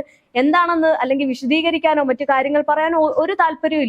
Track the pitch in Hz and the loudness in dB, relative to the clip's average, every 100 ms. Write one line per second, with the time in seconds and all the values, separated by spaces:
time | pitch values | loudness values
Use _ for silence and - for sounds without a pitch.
0 | 285 _ _ 240 277 339 339 339 320 320 | -2 _ _ -2 2 2 2 2 2 2
1 | 247 269 277 254 254 311 330 330 320 311 | 0 0 -2 -4 0 0 0 0 0 0
2 | 269 247 285 269 269 294 294 302 320 330 | 0 -2 0 0 0 0 0 0 0 0
3 | 311 - 320 381 330 320 320 311 | 0 0 -2 0 -2 -2 -4 -2